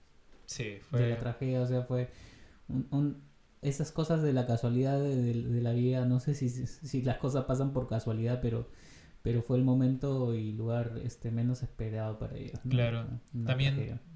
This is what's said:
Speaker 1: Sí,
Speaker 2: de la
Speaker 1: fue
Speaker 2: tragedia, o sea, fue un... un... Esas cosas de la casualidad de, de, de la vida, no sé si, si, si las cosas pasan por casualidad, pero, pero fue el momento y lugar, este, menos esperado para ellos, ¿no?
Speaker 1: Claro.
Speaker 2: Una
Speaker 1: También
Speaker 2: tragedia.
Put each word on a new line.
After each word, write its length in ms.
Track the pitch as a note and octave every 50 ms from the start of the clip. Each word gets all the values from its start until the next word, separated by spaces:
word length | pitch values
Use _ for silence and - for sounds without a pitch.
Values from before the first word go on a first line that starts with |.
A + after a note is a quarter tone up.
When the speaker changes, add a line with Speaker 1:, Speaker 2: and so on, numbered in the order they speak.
| - - - - - - - - -
Speaker 1:
Sí, 180 | - - - A#2+
Speaker 2:
de 140 | G#2 G2+ G2+
la 60 | - -
Speaker 1:
fue 240 | - A#2+ A#2+ A#2+ A#2
Speaker 2:
tragedia, 440 | A#2 B2 A#2+ A2+ - C3+ C3 B2+ B2+ B2
o 40 |
sea, 160 | B2 B2+ B2+ B2
fue 280 | - B2+ B2 B2 B2 - - - - - - - - - - - -
un... 180 | A#2+ C3 - - -
un... 300 | C#3 D3 C#3+ C3+ - - - - - - _ - - -
Esas 280 | C#3+ C#3 - D3+ -
cosas 320 | - - D#3 D#3 E3 D#3 D#3
de 100 | D3 C3
la 140 | B2+ A#2+
casualidad 540 | - A#2 A#2 - A#2+ A#2+ B2 C3+ C3+ C#3 C#3
de, 160 | C#3+ C#3+ C3+
de, 260 | B2+ B2 A#2+ A#2 A#2 A2+
de 180 | A#2+ A#2+ A#2+
la 120 | A#2+ A#2 A#2+
vida, 320 | A#2+ B2 B2 B2+ B2+ B2+
no 160 | B2 B2 B2
sé 140 | - D3+ C#3+
si, 140 | D3 C3+ B2
si, 180 | B2 B2+ B2+
si 360 | A#2+ - - - C#3 - C3 B2+
las 160 | C#3 - -
cosas 260 | - B2+ C#3 C3+ B2+
pasan 260 | - C3 C3 C3+ C#3 C3+
por 160 | C3 - -
casualidad, 500 | A2 A2+ - A#2 A2 A2 A2+ A#2 B2 B2+
pero, 300 | C3 A#2 A2+ A#2 A#2 - - - - - - - - - - - -
pero 200 | A#2 A#2 A#2 A2
fue 140 | - B2+
el 80 | B2+ C3
momento 720 | C3 B2+ C3 B2+ B2+ C3 C3 C#3+ C#3 C3+ C3 B2+ A#2+ A#2
y 180 | A2+ A2 G#2+ G#2+
lugar, 480 | A2 A2+ A#2 A#2 A#2+ A#2 A#2 A2+ A2 -
este, 300 | A#2+ - - - A#2 A2+
menos 320 | A#2 A#2 B2 B2+ B2 B2+
esperado 540 | - - - A2+ A2 A2 A2 A2 A2 A2 -
para 160 | A2+ A2+ C3
ellos, 240 | - - - A#2 A2+ -
¿no? 80 | B2+
Speaker 1:
Claro. 360 | B2+ B2 A#2+ A#2 A2+ A#2 A2+ A#2+ A#2+ A#2 - - -
Speaker 2:
Una 120 | A#2 A2+ A2+
Speaker 1:
También 260 | B2+ C3 C#3 C#3 C#3
Speaker 2:
tragedia. 260 | B2+ A2 A2+ A#2 A#2+ - - -